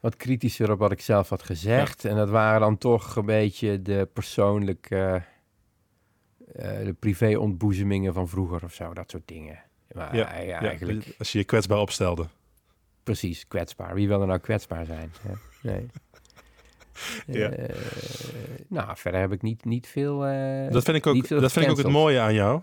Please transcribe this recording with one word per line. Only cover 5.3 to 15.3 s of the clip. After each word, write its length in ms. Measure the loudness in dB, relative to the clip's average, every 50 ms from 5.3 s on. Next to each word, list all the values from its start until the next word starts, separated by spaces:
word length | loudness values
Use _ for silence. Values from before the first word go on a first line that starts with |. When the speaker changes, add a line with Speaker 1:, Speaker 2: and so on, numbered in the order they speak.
| _ _ _ _ _ _ _ _ _ _ _ _ _ _ _ _ _ _ _ _ _ _ -20 _ -14
Speaker 1:
eh, 240 | -10 -8 -8 -6 -6 -4
de 80 | -6 -6 -2
privé-ontboezemingen 1160 | 0 0 2 4 4 4 4 4 2 0 0 0 0 0 2 2 0 0 0 2 0 0 0
van 140 | -2 -4 -2
vroeger 360 | -2 -4 -2 -2 -4 -6 -8
of 80 | -10 -12
zo. 200 | -12 -12 -12 -12
Dat 160 | -12 -14 _
soort 180 | -14 -16 -14 -14
dingen. 300 | -18 -16 -16 -16 -18 -20 -20 _ _ _ _ _
Maar 240 | -12 -12 -10 -4 -2
Speaker 2:
Ja, 180 | -2 -2 -2 -4
Speaker 1:
ja, 40 | -10
Speaker 2:
ja, 180 | -8 -8 -6 -4
Speaker 1:
eigenlijk 540 | -4 -6 -6 -6 -6 -4 -4 -6 -6 -12 -12 _
Speaker 2:
als 140 | -10 -4
je 60 | -2 -2
je 60 | 0
kwetsbaar 340 | 2 2 2 2 2 2 2
opstelde. 480 | 2 -2 -2 -2 0 0 0 -2 -4 -8 _ _ _ _ _ _ _ _ _ _ _ _ _ _
Speaker 1:
Precies, 460 | _ -4 -4 -2 -2 -6 -6 -6 -12 _
kwetsbaar. 460 | -6 -6 -6 -6 -10 _ -12 -6 -2
Wie 140 | 0 2 2
wil 120 | 2 2
er 60 | 2
nou 120 | 2 0 -2
kwetsbaar 460 | 0 -2 -4 -4 -4 -6 -8 -8 -8
zijn? 260 | -8 -8 -10 -10 -14 -16 -14
Hè? 100 | -12 -12